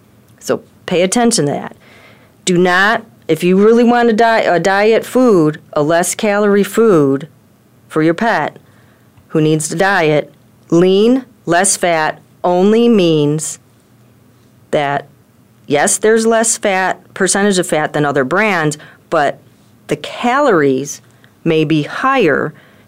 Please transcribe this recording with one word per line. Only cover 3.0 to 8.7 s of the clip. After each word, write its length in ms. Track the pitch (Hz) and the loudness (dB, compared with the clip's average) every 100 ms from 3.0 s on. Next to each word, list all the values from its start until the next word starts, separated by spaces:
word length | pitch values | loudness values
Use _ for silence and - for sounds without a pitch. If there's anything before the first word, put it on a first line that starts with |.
| - _ - | -6 _ -6
if 160 | 160 | -2
you 200 | 180 185 | 0 2
really 200 | 208 233 | 4 4
want 260 | 233 240 240 | 4 2 2
a 40 | |
di-, 280 | 220 226 226 | 2 2 2
a 180 | - 170 | 0 0
diet 460 | 190 196 214 226 - | 0 0 2 0 0
food, 560 | 247 254 190 151 151 - | 0 4 4 2 -2 -8
a 80 | 151 | -4
less 320 | 147 165 185 | 0 0 0
calorie 500 | - 214 202 214 202 | -4 -2 0 2 0
food 680 | 196 - 226 170 139 139 156 _ _ _ _ _ _ | 0 0 2 4 2 0 -6 _ _ _ _ _ _
for 160 | 160 | -2
your 100 | 156 | -2
pet 440 | 170 226 180 143 - _ | 0 0 -2 -4 -8 _